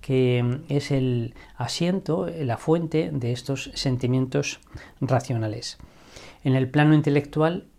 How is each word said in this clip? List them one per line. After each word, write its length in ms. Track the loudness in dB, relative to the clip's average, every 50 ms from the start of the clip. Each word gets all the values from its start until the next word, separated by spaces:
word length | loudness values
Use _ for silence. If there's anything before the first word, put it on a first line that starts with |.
| -2
que 540 | 0 2 2 4 4 4 2 2 0 0 -2 -4 -2
es 240 | -2 -2 0 0 0
el 420 | 0 2 2 0 0 -2 -4 -8 -14 -20 -20 -10
asiento, 720 | -8 -6 -6 -2 -2 0 0 0 -2 -2 -2 -2 -2 -2 -4
la 300 | -4 -4 -4 -4 -4 -2
fuente 520 | 2 2 2 2 2 0 0 0 0 0 -2
de 200 | -2 -2 -2 -4
estos 400 | -4 -4 -6 -6 -6 -6 -10 -8
sentimientos 840 | -4 -2 0 0 0 0 0 2 2 0 0 0 -2 -2 -2 -6 -10 -16 -18 -18 -18 -18 -18 -8 -6
racionales. 760 | -2 0 0 0 0 -2 -4 -2 -2 -4 -6 -8 -10 -12 -14 -14 -20 -20 -20 -20 -20 -20 -20 -20 -20 -20 -20 -4 0
En 100 | 2 2
el 160 | 2 2 2
plano 240 | 2 4 6 6 6
intelectual 720 | 6 4 4 2 2 0 0 0 0 2 2 0 -2 -8 -12 _